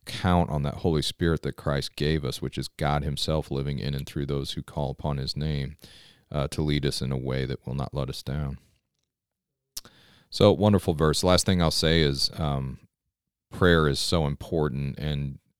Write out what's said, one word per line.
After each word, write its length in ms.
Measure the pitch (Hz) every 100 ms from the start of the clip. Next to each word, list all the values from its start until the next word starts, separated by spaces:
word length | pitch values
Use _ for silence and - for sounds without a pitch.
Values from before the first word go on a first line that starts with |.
| -
count 440 | - 98 87 85
on 140 | 76
that 120 | 71 -
Holy 260 | 92 78
Spirit 400 | 71 - 85 80
that 140 | 71 -
Christ 400 | - 71 - -
gave 280 | 73 78
us, 180 | 65 -
which 160 | 65 -
is 100 | 69
God 360 | - 73 73
himself 460 | 73 69 - 78 -
living 300 | 69 69 71
in 140 | -
and 120 | 69 69
through 220 | - 69
those 240 | 71 69
who 100 | -
call 300 | - - 71
upon 260 | 69 76 71
his 180 | 67 -
name, 420 | 76 71 67 78 - - - _ -
uh, 160 | 73 67
to 120 | -
lead 240 | 76 73 69
us 160 | -
in 100 | 65
a 60 | 65
way 280 | 65 65 65
that 200 | 65 -
will 100 | 67
not 180 | 69
let 160 | 73 64
us 120 | -
down. 380 | - 69 71 71 _ _ _ _ _ _ _ _ _ _ _ - - _ _ _ _
So, 240 | - 107
wonderful 400 | 80 104 98 -
verse. 300 | 78 78 73
Last 220 | 90 90 -
thing 160 | 92
I'll 100 | 80
say 300 | - 80 82
is, 300 | 76 69 - -
um, 420 | 78 69 65 67 - _ _ _ _ _ _
prayer 360 | - 90 85 76
is 120 | 67
so 260 | - 87 76
important, 720 | 73 - 82 76 65 69 64
and 420 | 76 73 69 69 _ _